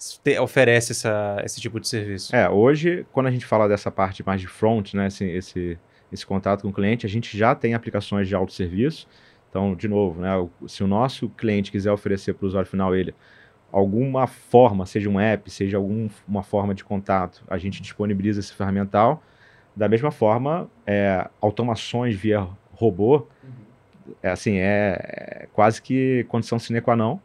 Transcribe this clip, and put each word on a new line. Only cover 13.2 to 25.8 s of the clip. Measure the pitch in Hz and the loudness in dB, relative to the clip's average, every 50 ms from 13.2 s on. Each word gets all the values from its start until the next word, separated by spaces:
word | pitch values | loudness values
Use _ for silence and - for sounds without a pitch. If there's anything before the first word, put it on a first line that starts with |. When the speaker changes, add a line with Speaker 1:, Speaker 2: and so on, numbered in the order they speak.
| _ _ _ - - _ _ _ _ _ | _ _ _ -20 -20 _ _ _ _ _
Speaker 2:
alguma | - 98 101 98 98 113 131 135 131 131 131 | 0 0 0 2 2 0 0 0 0 0 -2
forma, | 123 - - - - - 120 127 113 101 95 92 | -2 -4 -10 -4 4 6 8 8 8 4 0 -4
seja | - - 110 101 104 | -2 -2 -2 0 0
um | 101 | 2
app, | 95 104 110 107 101 - - | 2 2 2 2 0 -4 -10
seja | - - 101 98 101 | -6 -4 -4 -2 -2
alguma | 98 98 98 107 110 113 107 - - - - 101 101 95 | -2 -2 -2 -4 -4 -4 -6 -8 -12 -10 -6 -6 -6 -4
forma | - - 101 98 101 95 | -2 -2 0 0 0 -4
de | 95 - | -4 -6
contato, | - 104 98 98 - 98 95 90 90 - - - | -6 -6 -6 -2 0 0 0 0 -4 -8 -14 -12
a | - 95 | -8 -8
gente | 90 85 98 95 - | -6 -6 -6 -8 -8
disponibiliza | 98 - - - 104 104 104 95 95 104 104 101 | -12 -14 -6 -4 -2 -2 0 0 0 0 -2 -2
esse | 98 - - | -4 -8 -8
ferramental. | - 98 98 98 98 101 98 - 104 110 123 151 160 _ _ _ _ - - _ _ _ _ - | -6 -4 -2 -2 -2 -2 0 2 4 4 4 2 0 _ _ _ _ -20 -20 _ _ _ _ -4
Da | 101 107 | -2 0
mesma | 101 110 113 135 151 | 2 2 2 0 0
forma, | - - 113 107 107 120 131 143 160 180 - - _ _ - | 0 2 2 2 2 2 0 -2 -2 -4 -6 -10 _ _ -4
é, | 104 101 101 101 98 95 90 - - _ - | 0 0 2 2 2 2 0 -2 -4 _ -2
automações | - 104 101 - 117 123 113 101 - - - 120 123 123 107 | -2 0 0 0 -2 -2 -2 -4 -6 -6 -4 -2 -2 -2 -2
via | 95 101 110 104 104 98 92 95 - _ _ - | -2 0 0 0 0 -2 -4 -10 -16 _ _ -6
robô, | - 117 110 90 87 101 117 143 147 - - _ _ | 0 0 2 2 2 4 4 4 4 2 -4 _ _
Speaker 1:
Uhum. | - 135 - - - _ _ _ _ _ _ - - - - _ | -20 -20 -20 -20 -20 _ _ _ _ _ _ -20 -20 -20 -16 _
Speaker 2:
é | - 95 | -4 -4
assim, | 90 - - 113 101 | -4 -2 -2 0 0
é, | 92 92 98 104 101 104 101 90 - | 2 2 2 2 0 0 0 -2 -4
é | - - - - - - - - - - - | -8 -10 -12 -14 -14 -14 -16 -16 -16 -6 2
quase | - 104 110 110 - | 4 4 4 4 2